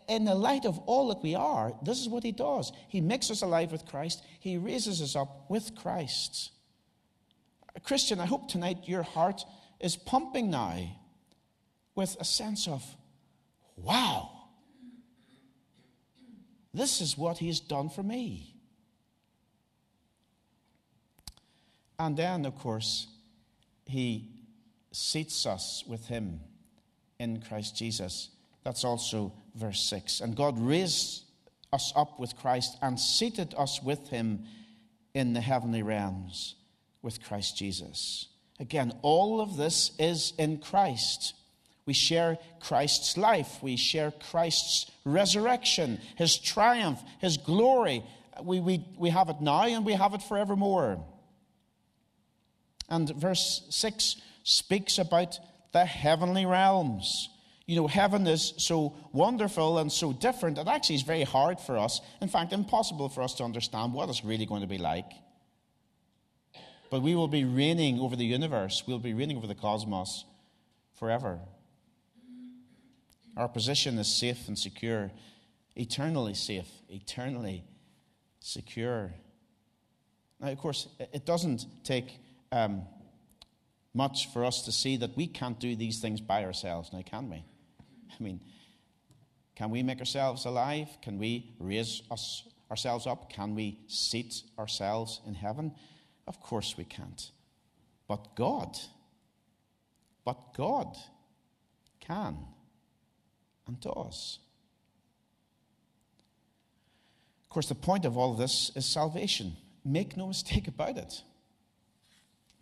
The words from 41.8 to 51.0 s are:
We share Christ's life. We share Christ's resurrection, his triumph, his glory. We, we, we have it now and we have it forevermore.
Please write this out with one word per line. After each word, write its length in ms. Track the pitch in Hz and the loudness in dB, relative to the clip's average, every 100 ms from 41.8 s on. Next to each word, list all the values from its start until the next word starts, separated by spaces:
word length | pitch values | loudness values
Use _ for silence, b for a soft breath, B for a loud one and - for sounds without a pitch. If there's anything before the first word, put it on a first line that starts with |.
| - | -2
We 80 | |
share 440 | 139 - 165 165 160 B - | 2 4 4 4 2 B -14
Christ's 560 | - 131 147 - - - | 0 2 4 2 0 2
life. 440 | 214 202 135 - | 4 4 2 -6
We 120 | 139 123 | -4 0
share 360 | - 160 151 | 0 2 0
Christ's 800 | - - 170 170 160 - - - B | -4 -4 0 2 2 2 0 -2 B
resurrection, 960 | 143 160 202 208 226 247 - - 147 107 B - | 0 4 4 4 4 4 2 2 2 -2 B 0
his 220 | 165 - | 4 4
triumph, 640 | - - 220 240 190 135 B B | 2 4 6 6 2 -2 B B
his 160 | 190 147 | 0 0
glory. 680 | - 180 247 262 202 123 B B B - | 2 6 8 8 6 2 B B B -8
We, 180 | 175 185 | -2 0
we, 240 | 175 180 - - | 2 2 -2 0
we 120 | 170 | 4
have 180 | 170 175 | 4 4
it 120 | 147 | 2
now 220 | 151 151 | 4 6
and 220 | 226 226 214 | 4 2 2
we 80 | |
have 200 | 196 202 | 4 4
it 80 | 202 | 2
forevermore. 800 | - 202 202 196 202 185 127 90 | -2 0 2 2 4 4 2 0